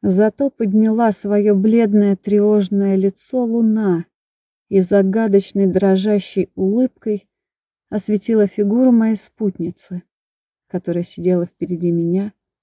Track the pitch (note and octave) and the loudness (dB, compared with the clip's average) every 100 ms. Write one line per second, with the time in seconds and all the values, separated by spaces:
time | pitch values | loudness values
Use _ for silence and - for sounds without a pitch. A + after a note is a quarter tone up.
0 | G3+ F#3 G#3+ - C#4+ _ A3 G#3 A3 A3 | 0 2 0 0 -6 _ -2 2 2 2
1 | A#3 G3+ G3+ G#3 G#3 G3 G#3+ A3+ A3 G#3 | 0 0 -2 0 2 2 2 2 2 2
2 | G3+ G3 - G#3 G#3 G#3+ F#3+ G3+ G3 F#3+ | 2 0 0 0 2 2 0 -2 0 0
3 | G3 - - B3+ A#3+ A#3 A3+ G#3+ G#3 E3+ | 0 -4 -6 -4 -2 0 0 0 0 -2
4 | E3+ _ _ _ _ _ _ G3 F#3 G3+ | -4 _ _ _ _ _ _ 0 2 2
5 | F#3+ G3+ A3+ G3 F#3+ G3 G3 F3+ G3 F#3+ | 2 0 2 2 0 0 0 2 2 2
6 | G3+ G#3 - - F3+ - F#3+ A3 B3+ _ | 2 -2 -2 -6 -6 -2 -2 0 -2 _
7 | A3+ G#3 _ _ _ _ _ _ _ G#3 | -6 -6 _ _ _ _ _ _ _ -6
8 | G3 G#3 - A3 G3+ - G3+ A3+ C4 A#3 | -2 -2 0 2 0 0 -2 2 4 4
9 | A3 A3 - _ G#3+ - E3+ - - F3+ | 2 -2 -6 _ -6 -4 -8 -8 -12 -12
10 | _ _ _ _ _ _ _ F3+ - F3 | _ _ _ _ _ _ _ -8 -4 -4
11 | F3 - F3 F3+ F3 _ E3+ E3+ F3 E3+ | -6 -4 0 0 -2 _ -8 -4 -2 0
12 | E3+ F#3 G3+ _ _ _ | 0 -2 -4 _ _ _